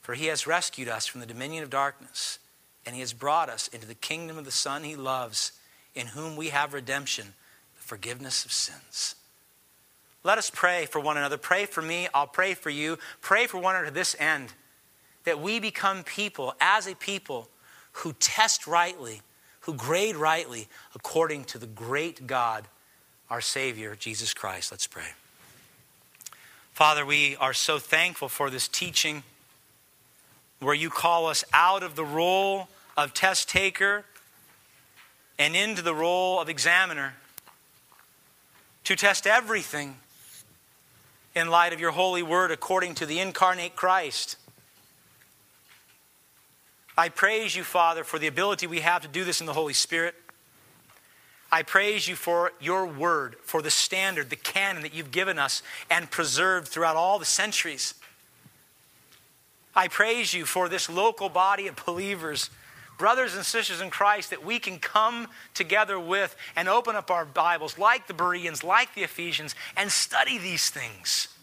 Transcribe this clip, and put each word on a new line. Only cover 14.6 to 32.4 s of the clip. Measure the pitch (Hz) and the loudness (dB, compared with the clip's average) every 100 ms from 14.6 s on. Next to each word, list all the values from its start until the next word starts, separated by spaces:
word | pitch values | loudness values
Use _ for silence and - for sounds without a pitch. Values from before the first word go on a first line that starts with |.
| _ _ _ _ _ _ | _ _ _ _ _ _
that | - 151 | -4 -2
we | 170 226 | -2 -2
become | 208 - 196 190 | -4 0 -2 -2
people, | 170 - 202 170 131 - | -8 -6 -6 -4 -8 2
as | 170 214 190 | 4 4 0
a | |
people, | 185 - 196 - 127 113 _ - - - | -8 -8 -8 -6 -10 -10 _ -20 -20 -18
who | - 165 | -10 -10
test | - - - 220 - - | -2 -2 4 4 2 2
rightly, | 170 175 180 120 107 _ _ _ _ | 2 2 -2 -12 -12 _ _ _ _
who | - | -8
grade | 143 117 170 214 160 | -6 0 0 0 0
rightly, | 156 160 139 117 107 - - | 2 2 -2 -10 -14 -20 -20
according | 113 - 160 165 147 | -14 -2 2 2 -2
to | 123 120 | -8 -12
the | 117 | -12
great | 107 117 139 165 165 127 | -12 -4 -2 -2 -8 -4
God, | 131 120 110 104 _ _ _ _ _ _ | 0 0 -2 -10 _ _ _ _ _ _
our | 120 | -4
Savior, | - 139 131 110 110 107 | -2 -2 -2 -4 -10 -8
Jesus | 117 107 113 | -8 -4 -4
Christ. | - 98 92 - | -4 -6 -6 -8
Let's | - - | -6 -8
pray. | 90 82 - _ _ - - - _ _ _ _ _ - - - - - | -8 -14 -16 _ _ -20 -20 -20 _ _ _ _ _ -20 -20 -20 -20 -20
Father, | - 151 151 | 6 6 6
we | 143 147 143 139 | 2 2 2 0
are | 135 | -2
so | 127 - 151 | 0 0 -2
thankful | - 160 180 160 139 | 2 2 2 -2 -8
for | - 139 | -2 -2
this | 127 - | -2 -4
teaching | - 180 - 156 151 123 _ _ _ _ _ _ _ _ _ _ _ _ _ | -4 -2 0 0 -4 -12 _ _ _ _ _ _ _ _ _ _ _ _ _
where | 131 | 0
you | 147 160 | 2 0
call | - 170 170 165 | 2 4 4 2
us | 147 - | 0 6
out | 147 175 196 | 8 8 4
of | 180 151 | -2 -6
the | |
role | 151 151 175 190 | -2 2 4 4